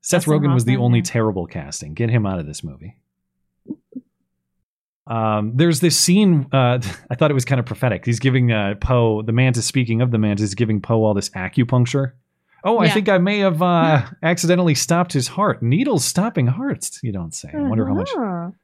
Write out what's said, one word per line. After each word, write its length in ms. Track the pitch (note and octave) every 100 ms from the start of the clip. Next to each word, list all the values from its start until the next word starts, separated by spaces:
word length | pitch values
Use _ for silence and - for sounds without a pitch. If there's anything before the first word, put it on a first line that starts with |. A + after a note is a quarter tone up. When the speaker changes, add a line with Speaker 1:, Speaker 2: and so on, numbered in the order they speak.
Speaker 1:
Seth 240 | - F3 D3+
Speaker 2:
Dustin 80 |
Speaker 1:
Rogen 200 | D3+ C#3+
was 120 | B2+ A2+
the 80 |
Speaker 2:
Hoffman, 120 | B2+ A#2+
Speaker 1:
only 140 | A#2+
Speaker 2:
yeah. 40 | -
Speaker 1:
terrible 420 | A#2+ A2 F#2+ E2+
casting. 460 | F2 C#2+ - D2 D#2
Get 160 | A#2
him 160 | A#2 G#2
out 100 | F#2+
of 80 | D2+
this 180 | D2+
movie. 340 | D#2+ C2 D#2+ - _ _ _ _ _ _ - D#4 _ B3+ _ _ _ _ _ _ _ _ _ _ -
Um, 440 | A#2 A2 G#2+ G#2+ B2
there's 240 | E3+ D#3
this 180 | E3+ -
scene, 500 | - F#3 G#3 D#3+ C3+
uh, 280 | C3+ B2 B2+ G#2+ -
<laughs> 140 | -
I 60 | A#2+
thought 160 | D#3
it 40 | C#3
was 100 | B2
kind 140 | C3+
of 60 | A#2+
prophetic. 400 | G#2+ B2+ F#2+ -
He's 140 | A2+
giving, 320 | C3 C3 B2
uh, 240 | A2 G2+ G2+
Poe, 420 | - B2+ A#2 G#2+
the 120 | A2
mantis, 320 | A2+ C3 A#2 A2
speaking 360 | C3 A#2 A2+
of 100 | B2+
the 60 | A#2
mantis, 360 | G#2+ G2+ G#2+
giving 280 | F#2+ A2+ G#2+
Poe 220 | - A2+
all 100 | A2
this 160 | G2+ -
acupuncture. 840 | - F#2 - A#2+ B2+ A#2+ C#3 C3+ - _ _ _ _
"Oh, 140 | F#3 A#3
I 80 | G#3+
Speaker 2:
Yeah. 80 |
Speaker 1:
think 160 | G#3 G#3
I 80 | F#3+
may 220 | F3+ G#3
have, 220 | G3 D#3+
uh, 420 | F3+ E3+ E3 D3+ G2+
Speaker 2:
<laughs> 100 | -
Speaker 1:
accidentally 520 | D#3+ F3 E3 F3+ F3+ C3+
stopped 380 | - F3 F3+
his 140 | C#3+ B2+
heart." 340 | - G#3 -
Needles 440 | A#2 C#3+ C#4+ G3 -
stopping 420 | - G#3+ F3 A#2+
hearts, 520 | D3 C4+ F#3+ - -
you 80 | B2
don't 220 | G2 E2
say. 160 | - -
I 60 | -
wonder 240 | F#3 A3 C4
how 80 |
much 180 | C#4+ C5 A#4+
Speaker 2:
Uh-huh. 360 | A3+ F3 E3+ -